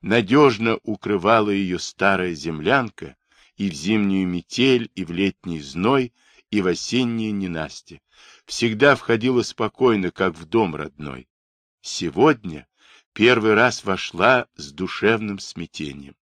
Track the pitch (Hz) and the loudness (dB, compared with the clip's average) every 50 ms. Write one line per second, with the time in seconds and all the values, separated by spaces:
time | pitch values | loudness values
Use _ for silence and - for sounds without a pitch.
0 | - 87 107 120 113 90 117 143 151 139 117 101 113 117 113 - _ - 107 - | -2 2 0 0 2 4 4 6 6 6 4 2 -2 -2 -2 -2 _ -8 -8 -8
1 | - 98 104 98 82 101 113 113 107 104 101 98 98 92 90 85 - - - _ | -4 -4 -4 0 2 4 4 4 4 2 0 -2 0 -2 -4 -6 -6 -10 -6 _
2 | 95 98 98 92 92 90 87 73 69 82 80 78 76 90 127 139 127 104 _ - | 0 0 2 0 -2 -4 -6 -8 -8 -8 -8 -4 0 0 2 2 0 -2 _ -14
3 | - 71 64 _ _ _ _ _ _ _ _ _ 101 98 82 71 73 92 110 107 | -18 -18 -18 _ _ _ _ _ _ _ _ _ -6 -4 -4 -6 -4 0 0 0
4 | 104 98 98 95 95 90 90 90 - _ - - 123 135 131 120 117 - _ - | 0 0 0 0 -2 -2 -4 -6 -8 _ -2 0 2 4 4 2 0 -4 _ -10
5 | 92 80 85 85 98 98 - _ _ 92 85 78 73 69 67 80 92 113 135 135 | -10 -8 -4 -2 -2 -2 -2 _ _ -10 -10 -10 -10 -12 -8 -2 0 0 0 0
6 | 127 120 _ _ _ _ _ _ _ _ - 104 95 90 85 - - - - 123 | -2 -4 _ _ _ _ _ _ _ _ -4 -2 0 0 -2 -2 -4 -4 -2 -2
7 | 127 120 117 113 110 110 104 101 98 92 85 80 78 71 - - _ _ 87 - | -2 -2 -4 -4 -6 -6 -4 -6 -6 -6 -6 -8 -8 -10 -12 -20 _ _ -20 -20
8 | _ _ _ _ - - - _ _ _ - - - 117 110 107 139 143 139 - | _ _ _ _ -20 -20 -20 _ _ _ -6 -2 -2 -2 0 4 4 4 4 4
9 | - - - 117 110 127 127 123 107 - - - 117 107 _ _ 131 123 113 104 | 2 -2 -2 0 2 0 0 0 0 -2 -4 -6 -6 -6 _ _ 2 2 2 2
10 | 92 90 - - 95 92 82 - 82 78 - 117 110 90 76 71 73 78 _ _ | 0 -4 -2 0 -2 -2 -2 -4 -14 -2 0 0 0 0 -2 -8 -10 -12 _ _
11 | 76 73 65 64 65 _ _ _ _ _ _ _ _ _ _ _ _ - - - | -12 -12 -12 -14 -18 _ _ _ _ _ _ _ _ _ _ _ _ -12 -10 -6
12 | 87 82 73 85 123 156 151 120 107 90 80 73 67 _ _ _ _ _ _ _ | -6 -6 2 4 4 4 4 2 _ -12 -12 -12 -16 _ _ _ _ _ _ _
13 | _ _ _ - 104 117 123 117 107 110 107 107 117 127 113 - - 101 95 92 | _ _ _ 4 6 6 6 6 4 4 4 6 4 4 2 -2 -4 -4 -4 -4
14 | - - - 85 92 117 131 123 - _ _ _ 78 71 69 73 92 87 - - | -4 -10 -4 2 4 4 4 4 2 _ _ _ -20 -18 -10 -8 -8 -8 -6 0
15 | - 104 113 113 110 104 101 98 - - - - 85 - _ - 78 73 69 71 | 2 2 2 2 -2 -6 -8 -10 -12 -16 -12 -14 -14 -14 _ -12 -12 -12 -12 -14
16 | 69 69 - _ | -18 -20 -20 _